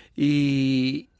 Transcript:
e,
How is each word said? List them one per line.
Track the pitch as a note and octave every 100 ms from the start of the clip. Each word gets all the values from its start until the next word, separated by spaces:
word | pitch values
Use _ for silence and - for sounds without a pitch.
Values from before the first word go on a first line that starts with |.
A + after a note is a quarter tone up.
| - -
e, | C#3+ C#3+ C#3+ C#3 C3+ C3 C3 C#3+ -